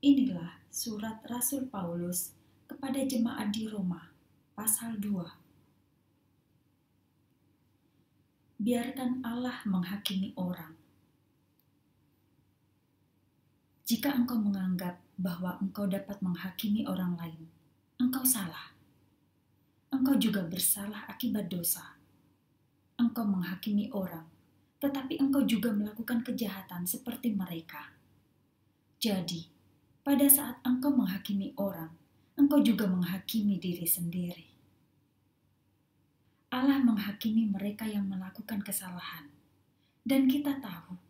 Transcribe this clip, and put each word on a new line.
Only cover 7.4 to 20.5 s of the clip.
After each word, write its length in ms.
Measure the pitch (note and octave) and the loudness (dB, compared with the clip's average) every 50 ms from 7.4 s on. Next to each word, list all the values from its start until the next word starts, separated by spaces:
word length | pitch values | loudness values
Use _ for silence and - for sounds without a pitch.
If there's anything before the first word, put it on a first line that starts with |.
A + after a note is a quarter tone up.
| _ _ _ _ _ _ _ _ _ _ _ _ _ _ _ _ _ _ _ _ _ _ _ _ | _ _ _ _ _ _ _ _ _ _ _ _ _ _ _ _ _ _ _ _ _ _ _ _
Biarkan 640 | G#3 A#3 A#3+ A#3+ A#3 A#3+ B3+ C4+ B3+ B3 B3+ B3+ - | 0 0 0 0 0 -4 -6 -4 -4 -2 -4 -2 -4
Allah 400 | A#3 A#3 A#3+ B3 B3+ B3 - - | -6 -6 -4 -4 -6 -6 -6 -4
menghakimi 720 | G#3 F#3 F3+ F3 F3 G3+ G3+ - - G3 F#3+ F#3+ G3 - | -2 -2 -2 -2 -2 -6 -6 -6 -4 -2 -2 -4 -4 -4
orang. 400 | - F3+ F3+ F3+ - D#3+ D#3 - - - _ _ _ _ _ _ _ _ _ _ _ _ _ _ _ _ _ _ _ _ _ _ _ _ _ _ _ _ _ _ _ _ _ _ _ _ _ _ _ _ _ _ _ _ _ _ _ _ _ _ _ _ _ _ _ _ _ _ _ _ - | -4 -4 -4 -4 -6 -10 -16 -18 -20 -20 _ _ _ _ _ _ _ _ _ _ _ _ _ _ _ _ _ _ _ _ _ _ _ _ _ _ _ _ _ _ _ _ _ _ _ _ _ _ _ _ _ _ _ _ _ _ _ _ _ _ _ _ _ _ _ _ _ _ _ _ 0
Jika 240 | A#3 A3+ - C#4+ C#4 | 0 2 2 0 2
engkau 240 | B3 A#3+ B3 B3 | 2 0 2 2
menganggap 640 | A3+ G#3 G3+ G3 F#3+ F#3 F#3 F3+ F3+ F#3 F3+ F3 - - _ _ | 0 2 2 0 0 0 0 -2 0 -2 -4 -6 -8 -16 _ _
bahwa 400 | - F3+ G3 F3 F3 F#3 F3+ F3+ - G3 | -4 -2 -2 -2 -2 -4 -6 -2 -2 -2
engkau 240 | F#3+ - - G3+ G3 | -2 -2 0 0 0
dapat 320 | F#3 G3 G3 - G3+ - | 0 -2 -4 -6 -8 -4
menghakimi 640 | - F3+ F3 E3+ F3+ F#3+ - - - G#3 G#3 A3 - | -2 -2 -2 -2 -4 -8 -8 -4 0 0 2 2 0
orang 320 | - F#3 F#3 F3+ F3+ F3 | 0 -2 -2 0 -2 -2
lain, 320 | E3+ E3+ E3 D#3+ D#3+ - - - _ _ _ _ _ _ _ _ | -4 -6 -10 -10 -12 -18 -20 -20 _ _ _ _ _ _ _ _
engkau 320 | _ B3 B3 B3+ C4+ - - | _ 2 2 2 2 2 2
salah. 480 | - A3+ F#3+ E3 D#3+ - - - - - - _ _ _ _ _ _ _ _ _ _ _ _ _ _ _ _ _ _ _ _ _ | 2 2 -2 -6 -8 -12 -16 -18 -20 -20 -20 _ _ _ _ _ _ _ _ _ _ _ _ _ _ _ _ _ _ _ _ _
Engkau 320 | - C4+ C4 C4+ C#4 G#3+ | 0 2 4 4 6 6
juga 240 | A3+ A3 G#3 G3+ F3+ | 4 4 2 0 -2
bersalah 640 | E3 | -2